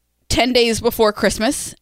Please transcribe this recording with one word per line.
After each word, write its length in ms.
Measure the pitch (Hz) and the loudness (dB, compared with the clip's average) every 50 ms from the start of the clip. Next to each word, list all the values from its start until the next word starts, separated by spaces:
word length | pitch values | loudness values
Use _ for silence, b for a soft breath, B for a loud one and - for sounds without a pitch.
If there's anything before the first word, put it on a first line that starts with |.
| _ _ _ _ _ - | _ _ _ _ _ -4
ten 240 | - - 240 254 247 | 0 0 2 2 4
days 260 | 247 233 233 220 208 | 2 2 2 0 0
before 320 | 214 233 - - 220 208 202 | -2 -2 0 2 0 0 0
Christmas, 640 | - 226 190 - - 214 262 - - - - - _ | 0 -2 -2 0 0 -2 -4 -4 -4 -8 -12 -14 _